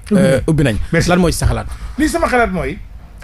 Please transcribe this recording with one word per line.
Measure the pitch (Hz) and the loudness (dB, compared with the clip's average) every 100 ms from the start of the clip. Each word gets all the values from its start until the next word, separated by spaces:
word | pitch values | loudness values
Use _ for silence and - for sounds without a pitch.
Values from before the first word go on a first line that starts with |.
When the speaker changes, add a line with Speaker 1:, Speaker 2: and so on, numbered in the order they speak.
| - | 0
Speaker 1:
Ubbi | 208 | 2
Speaker 2:
euh, | 135 135 | 4 2
Speaker 1:
nañ. | - | 2
Speaker 2:
ubbi | 151 | 2
nañ. | 143 101 - | 2 0 0
Speaker 1:
Merci. | 165 160 | 0 2
Speaker 2:
Lan | 180 | 2
mooy | 170 | 2
ci | - | 2
sa | - | 0
xalaat? | 113 101 - - - | 0 -4 -10 -8 -2
Speaker 1:
Lii | 302 | 0
sama | 330 247 | 0 0
xalaat | 247 220 | 2 2
mooy, | 180 135 208 - - - - | 0 -4 -8 -12 -18 -18 -12